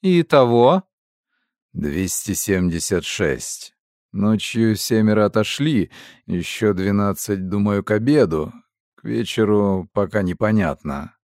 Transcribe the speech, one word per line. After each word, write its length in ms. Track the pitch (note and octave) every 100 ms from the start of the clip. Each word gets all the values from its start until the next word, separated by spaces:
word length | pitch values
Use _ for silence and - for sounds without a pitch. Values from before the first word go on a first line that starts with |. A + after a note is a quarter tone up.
«Итого?» 800 | F#3+ F3+ D#3+ D3 B2 A#2 B2 F#3 - _ _ _ _ _ _ _ _
«Двести 640 | - D2 D2+ F#2 - -
семьдесят 680 | F2+ - F#2 F2+ E2+ - F#2
шесть. 720 | D2+ - F2 B1 - - - _ _ _ _
Ночью 640 | F#2 G2+ A2 - A2 A2+ G#2
семеро 480 | - A2 G#2+ G#2+
отошли, 640 | G#2 A2 G#2+ - D3+ C3+ - - - - -
еще 460 | F2+ E2 - G#2+
двенадцать, 760 | F#2 F#2+ G2+ G2+ F#2+ - G2+ F#2
думаю, 340 | G#2 G2+ G2+
к 80 | G2
обеду. 640 | G#2+ A#2 D3+ G#2 D#2 D2 - _ _ _
К 100 | _
вечеру 840 | A2+ A#2 A2+ - G#2+ G#2 G2+ F#2+ F2
пока 300 | - G2 G#2+
непонятно». 960 | F#2+ F2+ G#2+ G#2+ F2+ C2+ D2+ C#2 - _